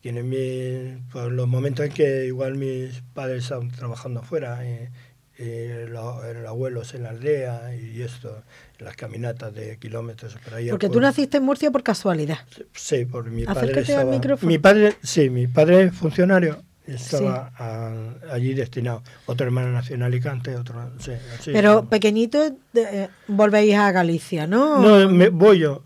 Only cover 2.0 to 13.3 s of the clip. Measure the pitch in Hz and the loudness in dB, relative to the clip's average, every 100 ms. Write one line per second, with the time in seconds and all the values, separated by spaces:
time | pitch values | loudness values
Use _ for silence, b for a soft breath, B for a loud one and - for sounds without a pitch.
2 | 147 135 131 127 131 135 135 131 131 123 | 0 0 -4 -4 -6 -6 -6 -6 -10 -14
3 | - - 131 127 123 131 123 - 123 113 | -16 -12 -8 -8 -8 -8 -8 -10 -12 -12
4 | 131 120 - 165 131 120 123 117 120 b | -10 -10 -8 -8 -8 -10 -10 -10 -12 b
5 | b b _ _ 120 117 117 120 117 117 | b b _ _ -12 -10 -10 -12 -12 -12
6 | 117 120 113 117 113 117 131 120 113 131 | -12 -12 -12 -14 -12 -6 -6 -6 -12 -12
7 | 120 113 139 147 127 117 117 120 113 113 | -12 -8 -4 -2 -4 -8 -12 -14 -14 -12
8 | 120 - 123 107 - b b _ 110 - | -12 -12 -16 -18 -20 b b _ -20 -16
9 | 110 104 117 123 113 101 107 107 113 117 | -14 -10 -8 -8 -12 -14 -14 -14 -12 -12
10 | 117 113 113 - - 113 120 180 196 233 | -12 -14 -18 -18 -16 -8 -4 -2 2 4
11 | 269 277 277 285 262 277 302 262 247 202 | 4 2 0 2 2 2 2 0 -2 -2
12 | 202 165 147 160 - - - - - 139 | 0 -2 -2 -6 -10 -20 -20 -16 -4 -2
13 | 123 123 113 | -2 -6 -8